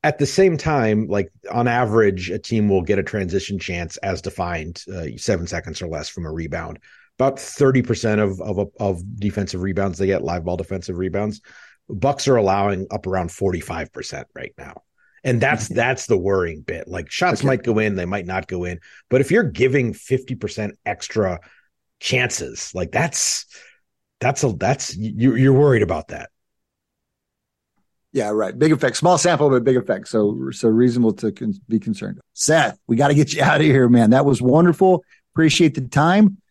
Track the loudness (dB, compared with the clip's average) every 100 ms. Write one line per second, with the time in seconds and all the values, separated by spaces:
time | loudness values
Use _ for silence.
0 | -2 0 -2 4 4 2 -2 0 2 0
1 | 0 -2 -4 _ -6 0 2 2 2 4
2 | 4 2 -6 -8 -4 0 2 2 2 -2
3 | 0 -4 -2 -4 -4 -8 -8 -8 -8 -8
4 | -6 -6 -8 -6 -6 -6 -8 -14 -14 -12
5 | -10 -8 -4 -4 -4 -8 -10 -10 -8 -8
6 | -10 -10 -10 -8 -8 -8 -10 -16 _ _
7 | _ _ -2 -2 -14 0 2 2 0 -2
8 | 0 0 0 -2 -6 -4 -6 _ -4 -4
9 | -8 -6 -6 -4 -6 -6 -4 -2 -4 -2
10 | -2 0 -2 -6 -6 -6 -6 -10 -10 -6
11 | -4 -4 -4 -8 _ -20 -20 _ _ -4
12 | -2 -2 2 2 4 2 0 -2 -6 -8
13 | -4 -4 -4 -4 -4 -4 -6 -10 -10 -12
14 | -12 -14 -14 -16 -18 -16 -20 -20 _ _
15 | _ _ -2 0 0 -2 -2 -2 -2 -2
16 | 0 0 2 0 -2 -6 -12 -12 -10 -12
17 | -10 -2 -2 0 0 0 0 0 0 -2
18 | -4 -6 -4 -8 -6 -8 -8 -10 _ -20
19 | _ 0 2 2 0 0 2 2 0 -6
20 | -4 -4 -4 -8 -8 -6 -8 -8 -10 -10
21 | -6 -2 -2 -4 _ _ _ _ _ _
22 | -4 -2 -2 -4 -10 -12 -10 -8 -4 -2
23 | -2 -2 -4 -4 -10 -20 -20 _ _ _
24 | _ _ -2 0 -2 0 -2 -2 -4 -8
25 | -8 0 2 4 4 6 6 4 2 -2
26 | -6 -16 -16 _ _ _ _ _ _ _
27 | _ _ _ _ _ _ _ _ _ _
28 | _ -4 -2 -2 -2 0 2 4 0 0
29 | 2 4 4 2 4 4 4 2 0 -4
30 | -2 0 0 0 -8 -2 2 4 4 4
31 | 0 0 -6 -4 -6 -6 _ -4 -2 -8
32 | -8 -12 _ -6 2 2 2 -4 -2 2
33 | 4 4 2 2 2 4 4 6 6 6
34 | 8 6 4 2 4 6 6 6 4 4
35 | _ _ _ 2 2 6 2 2 -2 2
36 | 4 6 4 4 _